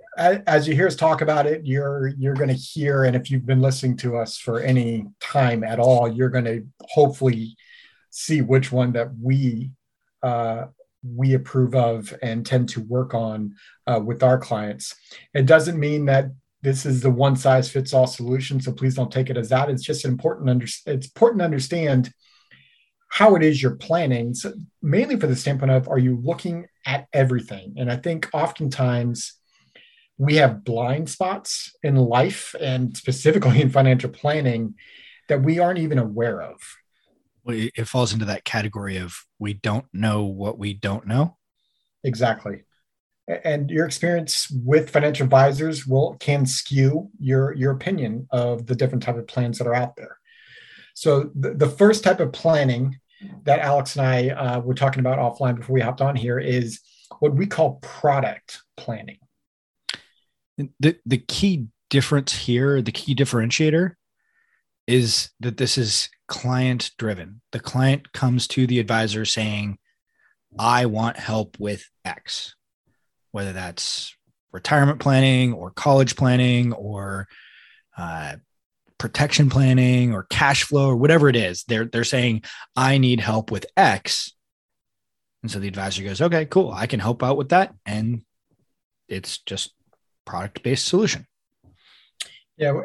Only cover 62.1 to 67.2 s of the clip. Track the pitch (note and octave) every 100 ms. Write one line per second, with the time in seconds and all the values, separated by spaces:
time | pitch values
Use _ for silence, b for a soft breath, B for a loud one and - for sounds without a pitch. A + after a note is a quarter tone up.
62.1 | C#3+ C#3 - - A#2+ C#3 C#3 A2+ - -
63.1 | C3 C3+ A#2+ A2+ - D#3 D#3+ F3+ - _
64.1 | _ _ _ _ _ _ _ - B2+ A#2
65.1 | - - - B2 A2 B2 C3+ A2 - -
66.1 | _ - - B2+ B2+ B2+ B2 - - A2+
67.1 | F#2+